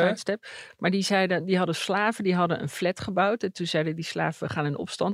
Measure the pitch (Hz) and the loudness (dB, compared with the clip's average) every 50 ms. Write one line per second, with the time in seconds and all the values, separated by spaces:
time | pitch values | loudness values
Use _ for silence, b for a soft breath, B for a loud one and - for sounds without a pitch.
0 | 170 185 226 - - - 202 - B B B B B B B B - 175 190 196 | 4 4 2 0 -2 -4 -4 -4 B B B B B B B B 0 2 2 2
1 | 190 - 202 190 190 180 180 160 165 190 185 180 185 165 160 - - - 185 202 | 2 2 4 4 4 4 2 0 0 2 2 2 2 2 0 -2 -2 0 0 2
2 | 208 220 226 - 202 185 180 180 175 170 165 - 156 147 - - 180 175 185 - | 2 0 0 0 0 0 2 2 2 2 0 0 -4 -6 -4 -2 -2 -2 -2 -2
3 | - - 185 175 190 202 233 - - 190 - - 175 165 - 156 160 160 160 165 | -4 -4 0 2 2 2 0 0 -4 -6 -4 -4 -4 -2 0 0 0 0 -2 -6
4 | 165 - - 165 160 160 160 - 160 156 - 165 147 147 143 - 185 - - - | -6 -6 -4 -2 -2 -2 -2 -4 -6 -4 -2 -2 -2 -2 -2 -4 -6 -6 -4 -2
5 | - 196 | -2 0